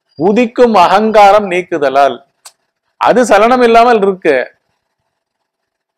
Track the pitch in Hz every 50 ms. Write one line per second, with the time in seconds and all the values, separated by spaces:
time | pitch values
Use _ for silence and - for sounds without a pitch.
0 | _ _ _ - 147 190 214 214 247 226 - - 247 240 220 196 170 156 180 196
1 | 214 220 208 214 202 196 196 214 208 196 175 180 180 - 175 160 143 135 131 139
2 | 139 135 127 120 - _ _ _ _ - - _ _ _ _ _ _ _ _ -
3 | - 117 170 220 254 208 233 196 208 233 254 254 247 233 226 233 233 247 240 220
4 | 196 196 196 185 - 170 143 127 120 - - _ _ _ _ _ _ _ _ _
5 | _ _ _ _ _ _ _ _ _ _ _ _ _ _ _ _ _ _ _